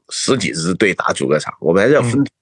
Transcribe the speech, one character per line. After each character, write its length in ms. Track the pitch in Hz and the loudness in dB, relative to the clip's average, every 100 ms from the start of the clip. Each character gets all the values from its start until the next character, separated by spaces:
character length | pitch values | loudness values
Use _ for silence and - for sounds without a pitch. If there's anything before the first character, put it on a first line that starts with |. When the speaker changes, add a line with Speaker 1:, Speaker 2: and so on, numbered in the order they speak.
| _ | _
Speaker 1:
十 260 | - - 131 | -8 0 0
几 140 | 95 | 0
支 240 | 69 80 | -4 -4
队 180 | 92 104 | 0 0
打 200 | 87 - | 0 -2
主 160 | - 65 | -2 0
客 100 | 76 | -2
场， 160 | - - | -2 -6
我 120 | 76 | 0
们 80 | 90 | 2
还 80 | 107 | 4
是 60 | |
要 80 | 147 | 2
分， 180 | 123 120 | 2 0
Speaker 2:
嗯。 60 | 139 _ | -2 _